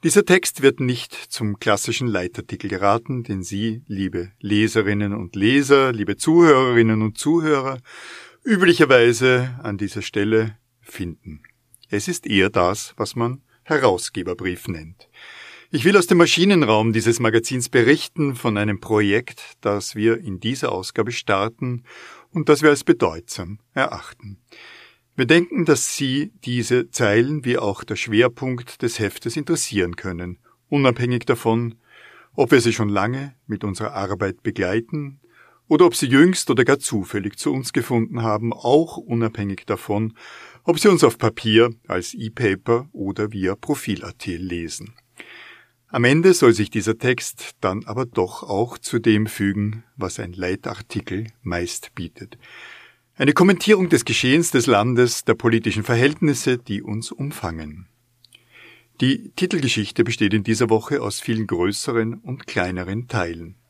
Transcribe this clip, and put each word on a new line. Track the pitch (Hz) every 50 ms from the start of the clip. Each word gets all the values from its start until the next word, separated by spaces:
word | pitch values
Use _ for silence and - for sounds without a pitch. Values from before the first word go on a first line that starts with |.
| -
Dieser | 165 - 202 208
Text | - 180 185 170 - - - 135
wird | 135 131 -
nicht | 135 123 123 120 - - -
zum | - - - - - 117 104 101 -
klassischen | - - 104 98 - - 113 - 131
Leitartikel | 120 104 92 90 90 - - 92 - - 90 - 101
geraten, | 98 92 98 101 104 113 113 - 131 127 113
den | - 104 95 90
Sie, | - 101 98 107 113 110 120 - _
liebe | 107 95 98 90 82 87 87 95 _ _
Leserinnen | - 101 104 104 110 107 - 113 104 98 104 101 104 101 101
und | 110 98 87 -
Leser, | 101 98 113 131 143 143 131 143 139 135 131 123
liebe | 110 101 92 101
Zuhörerinnen | - - 160 160 170 170 160 147 131 131 127 123 117 117 113 110 110 110
und | 110 107 -
Zuhörer, | - 147 160 170 160 156 151 139 131 135 135 123 _ - - - - - - - - - _ _ _
üblicherweise | 269 220 180 185 170 170 - - 135 135 123 117 120 120 110 127 131 127 123 123 127 123 127
an | - 110 101
dieser | 98 104 98 - 107 98
Stelle | - - 107 101 107 110 110 110 110 107 _ _ _ _ _
finden. | _ - - - 95 87 80 _ _ - 78 73 _ _ _ _ _ _ _ _ _ _
Es | - 104 -
ist | - 175 - - -
eher | 107 98 - 101
das, | - - 90 87 98 - - - -
was | _ 107 - -
man | 123 117 120 127 143 _ _ _ _ _
Herausgeberbrief | - 160 147 131 120 92 87 - - _ 101 87 92 90 - 92 92 90 85 - -
nennt. | 92 80 78 82 90 _ _ _ _ - - - - - - - - - - _ -
Ich | 147 113
will | 180 196
aus | 202 175
dem | - 202 170
Maschinenraum | 170 156 - - 175 196 202 175 147 107 110 107 110 113 110
dieses | 113 107 117 117 117
Magazins | 120 110 107 113 113 - 127 127 120 -
berichten | - 127 113 117 143 - - - _ - 151 139 131
von | 123 - 120 107
einem | 101 104 104 104 95
Projekt, | - - 110 104 107 101 98 113 123 - - - - - - _ -
das | 110 101 101 95 - -
wir | 107 107 113 113 113
in | 101 - 95 90
dieser | - 110 131 131 - 131
Ausgabe | - 92 92 - - - 110 113
starten | 117 - - - 104 98 101 113 117 _ 127 127 123 120 123 _ - - - - - - - _
und | _ 165 151 -
das | 151 139 151
wir | 151
als | 147 139 -
bedeutsam | - 160 - 120 87 80 82 - _ - - 92 85 101 104 _ _ _
erachten. | 135 135 - - - - - - _ - 104 98 _ _ _ - - - - - - - - _ _ _ _ _
Wir | - 131
denken, | 120 160 170 175 170 - 240 170
dass | 160 147 123 - - -
Sie | - 143 135 127 139 151 208 _ _ -
diese | 123 123 123 113 - 123 127 120 - -
Zeilen | - 127 104 101 113 120 135 151 151 123
wie | 123 120 127
auch | - 101 95 - -
der | - 107
Schwerpunkt | - - - 107 104 123 127 123 - 135 131 127 123 123 - - _ -
des | 117 - -
Heftes | 110 98 - - - 117 -
interessieren | 156 147 - 170 156 - - - 101 90 87 87
können, | - - 95 90 82 87 90 90 _ _ _ _ _ _ _
unabhängig | - 143 135 131 120 120 123 120 123 120 -
davon, | - 131 - - 113 113 117 120 120 113 _ _ _ _ - - - - - _ _ _
ob | - 143 117 143
wir | 131
Sie | 117 117 110
schon | - 110 104
lange | 101 98 98 110 123 135 139 139 131 _ _ -
mit | 107 95 -
unserer | 104 95 - 107 110 -
Arbeit | 98 101 95 101 92 101 98 90 _ _
begleiten | 110 95 - 98 90 98 113 113 _ - 151 147 139 139 _ _ _ _ _ _ _ _ _ _
oder | _ 156 151 180
ob | 170 -
Sie | - -
jüngst | 127 123 135 160 180 185 - - -
oder | 139 113 127
gar | 113 139 143
zufällig | - - - 107 95 - - 101 95 101 -
zu | - - 151 143
uns | 131 127 - -
gefunden | - 120 - 127 117 113 113 - 120 107
haben, | 113 107 107 113 117 117
auch | - - 120 131 151 165 165 -
unabhängig | - - - 127 117 117 110 110 - 101 101 98 - -
davon, | - 107 95 - - 104 104 110 110 - _ - - - - - - - _ _
ob | - 170 165
Sie | -
uns | 208 190 160 -
auf | 123 - -
Papier, | - 113 - - - 110 107 110 117 123 117 _ _ _
als | - 92 90 - -
E-Paper | 233 113 113 113 - 123 104 98 98 _ - 117 117 131 147 _
oder | - 101 98 98 - 107 107 110
via | 101 92 92 98
Profil | - - - 147 131 - - 101 - -
A | - -
T | _ - - 87
lesen. | 82 92 92 85 85 85 80 - - - 107 - _ _ _ _ _ - - - - - - - _ _ _ _ _ _ _
Am | - 127 120
Ende | 123 139 160 170 190 185
soll | 175 143 120 117
sich | 101 107 -
dieser | - 110 95 113 110
Text | - - 123 131 127 - - - - - - - _
dann | - 98 92 107 113
aber | - 107 123 131
doch | 120 120 - 92 90 - - -
auch | - 101 95 113 123 - -
zu | _ - - 120
dem | 113 117 107 104 110
fügen, | 110 - - 101 98 98 104 104 107 110 113 - _ _
was | - 98 90 - -
ein | 107 90 90
Leitartikel | 92 92 90 95 95 - - - - - _ - 113 - - 92 98 113 110 _ _ _
meist | - 87 87 87 87 - - - - _
bietet. | - 90 80 _ - 95 95 - - _ - - - - - - - - _ _ _ _ _ _ _
Eine | 143 143 147
Kommentierung | - 175 190 202 - - 208 214 190 185 170
des | 160 131 -
Geschehens | - 117 - - 127 131 160 170 - -
des | 135 120 139
Landes, | 117 101 107 123 123 117 123 120 - - -
der | - 117
politischen | - - 120 113 113 - 110 98 107 101
Verhältnisse, | - 123 117 123 139 151 151 - 151 143 131 - 139 127
die | 123 _ - 104 101 -
uns | 113 104 110 117 -
umfangen. | - - 139 143 147 - - 87 82 80 78 76 76 80 92 _ _ _ _ _ _ _ _ _ _ - _ _ _ - - - - _ _ _ _ _
Die | - 127 135 - - - _
Titelgeschichte | - 185 180 - 165 135 127 - 110 104 - - - 117
besteht | 117 113 - 107 101 101
in | 110 98
dieser | - 110 107 127 113
Woche | 110 107 - - 147 139 120
aus | 107 101 -
vielen | - - 117 110 110 101
größeren | - 85 87 95 104 - - - 123 117 110 110 117
und | - _ - 127 127 -
kleineren | - - 107 90 90 92 90 90 90 98 110 123 -
Teilen. | - 110 90 85 85 82 85 82 92 _ _ _